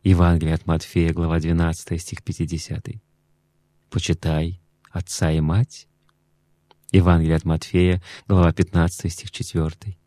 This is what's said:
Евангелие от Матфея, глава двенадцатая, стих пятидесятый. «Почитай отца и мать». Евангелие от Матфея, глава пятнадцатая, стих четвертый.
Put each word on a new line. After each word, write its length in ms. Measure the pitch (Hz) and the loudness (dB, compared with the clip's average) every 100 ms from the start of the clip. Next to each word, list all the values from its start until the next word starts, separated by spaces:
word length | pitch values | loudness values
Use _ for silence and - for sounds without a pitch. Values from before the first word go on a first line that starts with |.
Евангелие 520 | 98 90 87 85 80 | 4 4 4 4 0
от 100 | 80 | -2
Матфея, 480 | - 80 - 87 82 | -2 -4 -2 -2 0
глава 260 | 82 82 82 | -2 -2 -2
двенадцатая, 600 | 80 85 82 80 - 85 | 0 0 0 -4 -8 -10
стих 240 | - - | -8 -12
пятидесятый. 800 | - - 82 82 - - - - _ _ _ _ _ _ _ _ _ | -10 -6 -6 -6 -8 -10 -10 -16 _ _ _ _ _ _ _ _ _
«Почитай 720 | - - 82 82 78 82 92 _ _ _ | -6 -4 -4 -2 -2 -2 -8 _ _ _
отца 420 | 92 - - 82 | -12 -10 -4 0
и 100 | 80 | 0
мать». 460 | 78 95 123 - _ _ _ _ _ _ _ _ _ _ - | 0 0 -2 -8 _ _ _ _ _ _ _ _ _ _ 2
Евангелие 440 | 98 90 85 80 | 4 6 4 4
от 100 | 80 | 0
Матфея, 560 | 82 80 - 90 90 90 - - - | 0 -4 0 2 2 0 -4 -20 0
глава 240 | 95 85 | 4 4
пятнадцатая, 580 | 80 87 87 85 - 87 | 2 0 2 0 -2 -8
стих 180 | - - | -8 -14
четвертый. 720 | - - 85 78 - 104 92 | -12 -6 -4 -4 -6 -16 -16